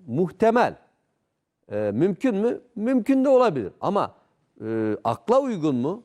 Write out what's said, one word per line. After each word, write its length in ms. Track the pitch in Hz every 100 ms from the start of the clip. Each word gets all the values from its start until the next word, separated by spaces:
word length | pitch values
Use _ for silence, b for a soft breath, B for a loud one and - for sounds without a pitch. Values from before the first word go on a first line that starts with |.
| -
muhtemel. 680 | 131 180 - 226 240 147 78 _ _ _ _ _ _ _ _ -
E, 200 | 104 104
mümkün 420 | 107 185 180 262 196
mü? 240 | 233 - - -
Mümkün 500 | 226 262 208 269 269
de 40 |
olabilir. 420 | 254 240 139 95 -
Ama, 340 | 147 196 127 - _ _ _ - 110
e, 320 | 113 110 104
akla 380 | 117 117 - 262
uygun 340 | 277 202 156 123
mu? 280 | 135 220